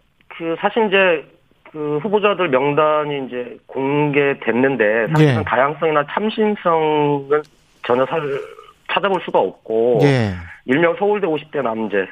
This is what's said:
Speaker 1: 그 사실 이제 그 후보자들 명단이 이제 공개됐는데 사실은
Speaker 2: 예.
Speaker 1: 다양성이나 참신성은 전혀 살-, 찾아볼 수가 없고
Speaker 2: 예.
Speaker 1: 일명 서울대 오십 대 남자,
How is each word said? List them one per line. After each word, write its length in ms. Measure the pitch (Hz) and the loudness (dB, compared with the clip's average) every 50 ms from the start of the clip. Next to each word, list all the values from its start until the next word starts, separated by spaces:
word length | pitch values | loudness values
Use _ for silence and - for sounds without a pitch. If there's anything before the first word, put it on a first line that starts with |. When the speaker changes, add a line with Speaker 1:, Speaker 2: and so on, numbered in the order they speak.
| _ _ _ _ _ | _ _ _ _ _
Speaker 1:
그 280 | _ - - 170 165 165 160 | _ -14 -8 -6 -6 -4 -2
사실 280 | 180 202 - 233 220 | -2 -2 0 0 0
이제 380 | 202 185 196 190 185 165 143 - - _ _ _ _ _ _ _ - | 2 2 4 4 4 2 0 -4 -10 _ _ _ _ _ _ _ -16
그 260 | - 156 151 147 151 | -10 -6 -4 -2 -2
후보자들 520 | 147 147 214 202 214 190 208 196 165 180 156 | -2 -2 0 0 2 2 2 0 0 0 0
명단이 760 | 127 127 139 147 147 151 156 151 151 151 151 147 143 139 135 | 2 2 2 2 2 2 2 2 2 0 0 -2 -4 -6 -6
이제 300 | 117 120 123 123 120 117 - _ | -8 -8 -10 -10 -10 -14 -18 _
공개됐는데 1400 | - - 131 135 135 147 147 151 147 139 143 143 139 139 139 - 113 110 120 131 139 135 113 107 104 110 117 110 104 | -12 -6 -4 -2 0 0 0 0 0 0 0 0 0 -2 -2 -4 -2 2 2 2 2 2 2 2 2 2 0 0 2
사실은 300 | 160 156 156 147 123 107 | 4 4 4 4 4 2
Speaker 2:
예. 40 | 98 | 0
Speaker 1:
다양성이나 640 | - 113 120 135 143 156 151 170 160 151 147 143 - | 0 2 2 2 0 0 -2 -2 0 0 0 0 0
참신성은 1300 | - - 208 220 220 226 214 214 208 - - 175 165 160 156 156 151 151 147 147 143 139 139 139 147 151 151 - _ _ _ _ _ _ - | -4 -2 -2 -2 0 0 0 0 0 0 0 0 0 2 2 2 2 2 2 2 0 -2 -2 -2 -2 -2 -2 -6 _ _ _ _ _ _ -4
전혀 200 | - 123 127 131 | -2 0 0 0
살-, 340 | - 156 160 147 139 139 131 - - - - - - _ _ _ - | 0 -2 -4 -4 -4 -6 -6 -8 -12 -18 -20 -20 -20 _ _ _ -4
찾아볼 280 | - 190 190 202 190 170 - | -4 -2 0 0 -2 -4 -4
수가 140 | 185 175 165 | -2 0 0
없고 600 | 107 92 - - _ - 113 113 117 123 120 - 143 | 0 0 -4 -10 _ -4 0 2 2 2 4 4 4
Speaker 2:
예. 280 | 143 135 127 110 101 92 87 85 - - - _ | 4 4 4 2 0 -2 -6 -10 -16 -20 -14 _
Speaker 1:
일명 300 | - 131 156 170 165 170 | -2 0 2 2 2 2
서울대 300 | 170 202 202 208 208 196 | 0 0 0 0 0 0
오십 240 | 165 156 147 151 - | -2 -2 -4 -6 -6
대 100 | - 147 | -6 -4
남자, 440 | 123 117 113 113 110 101 101 98 92 - | -4 -2 -4 -4 -4 -2 -2 -4 -4 -4